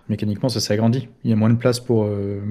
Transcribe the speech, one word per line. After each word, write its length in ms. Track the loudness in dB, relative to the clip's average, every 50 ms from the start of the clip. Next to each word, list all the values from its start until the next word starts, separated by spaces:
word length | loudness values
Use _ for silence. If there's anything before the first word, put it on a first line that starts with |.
| _ -6
mécaniquement, 400 | -4 -2 -2 -4 -2 -2 -2 -2
ça 120 | -2 -2
s'agrandit. 480 | -2 -2 0 2 2 2 2 0 -2 -8 -12 _ -2
Il 60 | 0
y 20 |
a 40 | 0
moins 140 | 2 4 4
de 60 | 2 4
place 220 | 2 0 0 0
pour, 240 | 0 0 0 2 2
euh, 360 | 0 -2 -4 -4 -4 -6 -6 -6 -8